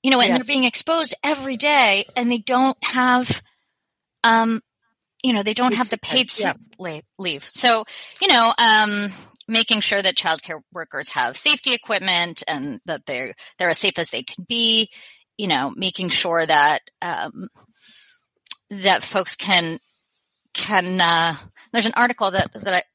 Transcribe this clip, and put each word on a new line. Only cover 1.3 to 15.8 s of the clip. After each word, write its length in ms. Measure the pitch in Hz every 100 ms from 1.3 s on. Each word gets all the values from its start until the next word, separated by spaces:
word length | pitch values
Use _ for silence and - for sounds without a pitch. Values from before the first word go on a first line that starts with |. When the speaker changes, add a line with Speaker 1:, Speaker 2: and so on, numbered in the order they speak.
| 294 269 240
Speaker 1:
day 480 | 294 285 226 196 220 -
and 160 | 240
they 60 | 240
don't 400 | 208 254 262 - -
have, 560 | 254 254 247 247 - _ _ _ _ _ _ _ _
um, 380 | 233 226 226 226 _ _ _ _ _ _
you 100 | -
know, 100 | 208
they 100 | 202
don't 180 | 208 247
Speaker 2:
Paid 60 | 226
Speaker 1:
have 100 | 240
the 60 | 220
Speaker 2:
sick 60 |
pay. 160 | - 262
Speaker 1:
paid 120 | 254
sick 140 | - 196
Speaker 2:
Yeah. 80 | - _ -
Speaker 1:
la-, 240 | 180 156 _ -
leave. 260 | 185 143 -
So, 360 | - 247 226 220 - - -
you 80 | 392
know, 240 | 254 233 -
um, 540 | 226 214 214 208 208 190 - _ -
making 320 | 226 226 220
sure 200 | - 202
that 140 | 196 -
childcare 460 | 180 160 - 156 _
workers 380 | 175 160 147 147
have 260 | - 123 131
safety 380 | - - 262
equipment 680 | 240 - 202 185 175 175 165 -
and 320 | 147 143 107 -
that 200 | 147 -
they're, 260 | 127 127 - - -
they're 120 | 180
as 80 | 160
safe 200 | 196 -
as 100 | 165
they 120 | 117
can 220 | - - 175
be, 420 | 233 226 226 214 - - - _ -
you 100 | 202
know, 260 | 139 135
making 340 | -